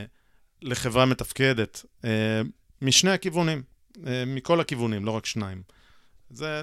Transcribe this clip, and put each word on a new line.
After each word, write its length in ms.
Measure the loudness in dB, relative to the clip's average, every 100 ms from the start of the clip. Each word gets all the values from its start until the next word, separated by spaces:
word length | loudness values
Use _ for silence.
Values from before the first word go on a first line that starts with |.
| -10 _ _ _ _ _
לחברה 440 | -6 -4 0 4 4
מתפקדת, 800 | 2 -4 0 2 2 -2 -6 -20 _ -2
אה, 360 | 0 2 0 -2 -8 _ -4
משני 300 | 2 4 4
הכיוונים, 500 | 2 0 0 0 -2 -8 _ _ -12 -6
אה, 160 | -4 -4
מכל 320 | -4 2 2
הכיוונים, 460 | 2 -2 0 0 -2
לא 60 |
רק 140 | -4 -4
שניים. 360 | -6 -6 -8 -14 _ _ -20 _ -20 -20
זה, 320 | -10 -6 -6